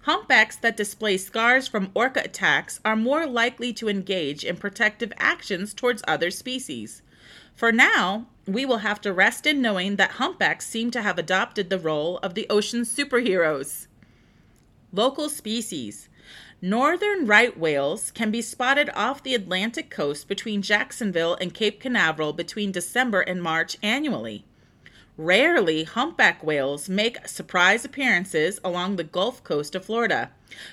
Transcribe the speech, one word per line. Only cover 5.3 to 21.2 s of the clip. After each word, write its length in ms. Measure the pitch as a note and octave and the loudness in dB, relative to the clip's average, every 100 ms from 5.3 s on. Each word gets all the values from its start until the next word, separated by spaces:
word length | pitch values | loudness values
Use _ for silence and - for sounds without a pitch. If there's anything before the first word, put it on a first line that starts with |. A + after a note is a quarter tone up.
| E4+ - F3+ G#3 | 0 -4 -4 -4
towards 280 | - B3 A3+ - | -2 -2 0 -2
other 240 | - F3 | 0 0
species. 720 | - B3+ B3+ - B2+ G#2+ - _ _ - - - | -4 -8 -8 -8 -10 -10 -14 _ _ -20 -20 -20
For 200 | - A#3 | -2 0
now, 540 | A3+ D#4 G#4 F#3 G#3 A#3+ _ - | 4 4 4 2 -2 -8 _ -4
we 200 | G3+ C4+ | -2 0
will 120 | A#3 | 0
have 240 | G#3+ A3 | 0 -4
to 100 | G#3 | -2
rest 340 | F3+ G3+ - D4+ | 4 4 4 0
in 160 | D4 | 2
knowing 360 | A#3+ G3 F#3 G3+ | 2 2 0 2
that 140 | F#3 | 0
humpbacks 540 | - C#4+ E4+ D#3+ D3+ - | 2 -2 2 0 0 -6
seem 240 | A3+ A#3 | -4 -2
to 100 | A#3+ | -2
have 180 | G#3 F3 | -2 -2
adopted 500 | D#3+ F#3 A3+ - F#3 | 0 0 0 -4 -2
the 100 | F#3+ | -2
role 380 | D#3+ D3+ D#3 F3+ | 0 0 0 -2
of 140 | G3 | -6
the 140 | F3 - | -6 0
ocean 340 | G#3 G#3 A#3 | 0 2 -2
superheroes. 1040 | A#3 - C#4+ B3 A#3 F#3 D#3+ C#3+ C#3 - - _ - _ _ _ _ _ _ _ _ | -4 -4 0 2 2 4 2 0 -4 -12 -14 _ -20 _ _ _ _ _ _ _ _
Local 340 | F#3 B3 C4+ D4+ | 0 0 2 -6
species. 800 | D4 A3 A3+ A3 E3 A#2 - - _ - - - - | -6 -6 -4 -4 -8 -8 -12 -20 _ -20 -20 -20 -8
Northern 680 | F3+ A3 C#4+ F4 G#4 G4 B3 | -2 2 2 2 0 0 4
right 280 | G#3+ A#3+ - | 4 4 2
whales 540 | D#3+ C#3+ C#3 G#3 - | 0 2 0 -2 -8
can 220 | - A3 | -4 -2
be 100 | A3+ | -2
spotted 480 | A3+ - B3 C#4 D4 - | -4 -2 2 2 2 0
off 260 | A3 C#4 | -2 -2
the 140 | C4 B3 | -4 -4
Atlantic 560 | F3+ F#3 G#3+ C4+ D#4 | -2 -2 -2 -4 -10
coast 360 | - D3 D3 - | -4 -4 -4 -6
between 360 | G3 A#3 G#3 | -6 -4 -4
Jacksonville 720 | F#3+ G#3 - - G#3+ E3+ | 0 0 0 -4 -2 0